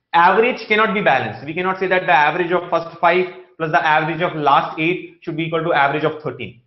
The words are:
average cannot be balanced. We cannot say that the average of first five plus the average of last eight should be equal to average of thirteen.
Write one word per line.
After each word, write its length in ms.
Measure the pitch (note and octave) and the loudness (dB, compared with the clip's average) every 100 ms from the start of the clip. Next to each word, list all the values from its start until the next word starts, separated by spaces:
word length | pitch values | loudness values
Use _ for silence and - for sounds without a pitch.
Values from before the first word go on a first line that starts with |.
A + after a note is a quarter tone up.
| _ | _
average 540 | E3 F3 G3 A#3+ B3 - | 4 4 4 2 -2 -2
cannot 240 | G#3+ G#3+ | 0 2
be 80 | G3+ | 2
balanced. 440 | E3 C3 A2 G#2 C#3 | 2 2 0 -8 -10
We 80 | |
cannot 240 | E3+ F#3 F#3 | -6 -4 -4
say 80 | F#3 | 0
that 180 | F3+ F3+ | 0 2
the 60 | |
average 400 | D#3+ D3 E3 E3+ | 4 4 0 -2
of 180 | F3 F3 | -2 0
first 280 | E3 - - | -4 -4 0
five 260 | E3+ F3+ F3+ - - - | 2 2 0 -6 -20 -8
plus 120 | D#3+ | -2
the 140 | E3+ | 0
average 380 | D#3+ D#3 D#3+ D#3+ | 2 2 0 -2
of 120 | F3 D#3 | -4 0
last 420 | C#3+ D3+ - D#3+ | 2 2 2 -2
eight 400 | D#3+ F#3 - - | -2 -2 -8 -14
should 140 | F3 D3+ | -10 -6
be 80 | |
equal 200 | D#3+ D#3+ | -4 -4
to 80 | E3 | -2
average 320 | C#3+ C#3 D3+ | 0 0 0
of 180 | D3 D3+ | -2 -4
thirteen. 380 | D3 B2 G2+ - | -10 -10 -14 -16